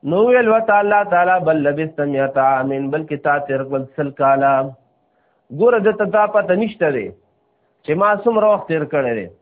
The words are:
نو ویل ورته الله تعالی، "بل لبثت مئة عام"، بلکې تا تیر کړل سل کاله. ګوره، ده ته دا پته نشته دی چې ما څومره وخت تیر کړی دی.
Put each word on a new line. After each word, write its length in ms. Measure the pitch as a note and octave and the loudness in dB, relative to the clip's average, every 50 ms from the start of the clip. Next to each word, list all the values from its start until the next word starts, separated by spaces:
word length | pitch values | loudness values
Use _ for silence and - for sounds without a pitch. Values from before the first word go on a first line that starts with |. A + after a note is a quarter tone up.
| - | -4
نو 160 | C#3 D#3+ F#3+ A3 | -2 0 2 2
ویل 220 | B3 B3 B3+ A#3+ A3 | 4 4 4 4 4
ورته 260 | A3 A3+ A3+ A3 G3+ | 2 2 2 2 2
الله 280 | G#3 G3+ G3+ G#3 G#3 G3+ | 2 2 2 2 0 0
تعالی، 320 | G3+ F3 F3 F3 F3+ F#3 F#3 E3+ | 2 2 2 2 2 2 0 2
"بل 140 | D#3 D#3+ D#3 C#3+ | 0 0 2 0
لبثت 340 | C#3+ D3 D3+ D#3+ D#3 D#3+ - | -2 -2 -2 -4 -6 -4 -6
مئة 360 | D3 C#3+ C#3+ C3+ C3+ C3+ C3+ C#3 C3+ | -4 -4 -2 -2 -2 -2 0 0 2
عام"، 260 | C3 C3+ C3 C3 C3+ C#3 C3+ C#3 C3+ | 2 2 0 -2 -2 -4 -4 -4 -4
بلکې 260 | C#3+ D#3 D#3 D3+ D3+ C#3+ - | -4 -6 -6 -6 -8 -6 -2
تا 100 | D3+ C#3+ C#3+ | -2 -2 -2
تیر 240 | C#3+ - C#3 C3 C3+ | -2 -4 -4 -4 -4
کړل 200 | C3+ C#3 C3+ C3 C3 _ | -4 -6 -6 -6 -8 _
سل 140 | - D3+ C#3 C3+ - | -8 -8 -8 -4 -2
کاله. 320 | C#3+ C3+ C3+ C3+ C#3 C#3 C3+ C3 C3+ C#3 C3 _ _ _ _ _ _ _ _ _ _ _ _ _ _ _ | 2 2 2 2 2 2 2 0 -2 -4 -8 _ _ _ _ _ _ _ _ _ _ _ _ _ _ _
ګوره، 280 | - C#3+ G3+ A#3+ A#3+ A3+ | -4 0 2 2 2 4
ده 140 | F#3+ G#3+ G#3 | 2 0 0
ته 120 | - G#3 | 0 -4
دا 200 | F#3 E3+ G#3+ G#3+ | 0 2 0 0
پته 280 | G#3 G#3+ G#3+ G3 E3+ F3+ | 2 2 -2 0 2 0
نشته 320 | F#3 A3+ G#3+ - - F3 D#3 | 0 0 -4 -2 -2 -2 -2
دی 180 | C#3 B2 G2+ F2+ - _ _ _ _ _ _ _ _ _ _ _ _ _ _ | -2 -2 -6 -8 -12 _ _ _ _ _ _ _ _ _ _ _ _ _ _
چې 80 | - D3+ E3+ | -4 -2 0
ما 100 | G3 G#3 G#3 | 2 2 2
څومره 300 | G3+ G3+ A#3+ A3+ G#3+ G#3 G#3+ G#3 | 2 0 0 0 2 2 2 2
وخت 140 | G3 - - | 0 0 -4
تیر 160 | E3 D#3+ D3 C#3 - | -4 -4 -4 -2 -2
کړی 200 | D3 C3+ B2 A#2 A2 | -2 -2 -2 -4 -4
دی. 100 | F#2+ F2 - _ | -6 -10 -14 _